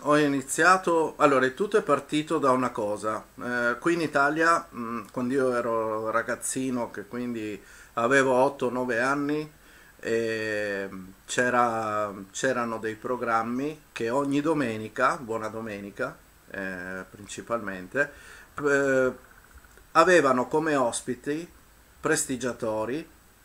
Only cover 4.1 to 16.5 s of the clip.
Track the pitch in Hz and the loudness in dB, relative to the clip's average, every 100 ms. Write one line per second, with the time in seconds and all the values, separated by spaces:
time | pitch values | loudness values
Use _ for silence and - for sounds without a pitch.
4.1 | 143 143 151 165 165 - 120 117 117 98 | 2 2 2 2 2 0 -10 -8 -8 -8
5.1 | 135 123 139 127 123 117 113 110 107 110 | -6 -2 0 2 0 0 0 -2 -2 -2
6.1 | 113 113 117 - 135 131 123 110 107 98 | -2 -2 -4 -6 -4 -2 -4 -4 -8 -10
7.1 | 120 123 117 107 101 - - - - 117 | -8 -6 -6 -6 -8 -14 -20 -10 0 4
8.1 | 139 135 127 135 139 127 123 127 113 127 | 6 6 6 4 2 -2 -2 -2 0 0
9.1 | 143 143 151 151 - - - - - - | 0 -2 -4 -6 -14 -20 -20 -20 -10 -2
10.1 | 113 113 113 110 107 104 98 98 95 92 | 0 0 -2 -2 -2 -2 -4 -6 -10 -16
11.1 | 95 - - 123 123 120 113 110 107 104 | -18 -6 0 2 4 2 0 -2 -2 -2
12.1 | 101 98 - 131 123 117 113 110 107 123 | -6 -12 -4 -2 0 -2 -4 -6 -6 -6
13.1 | 123 117 113 113 123 147 156 - - 113 | -4 0 0 0 -4 -4 -8 -12 -6 -2
14.1 | 131 139 139 147 151 123 110 110 - 131 | 0 0 0 2 0 0 -4 -6 0 0
15.1 | 165 117 110 110 110 113 101 101 98 131 | 0 -4 -6 -6 -8 -8 -8 -10 -6 -8
16.1 | 156 - _ - | -8 -20 _ -16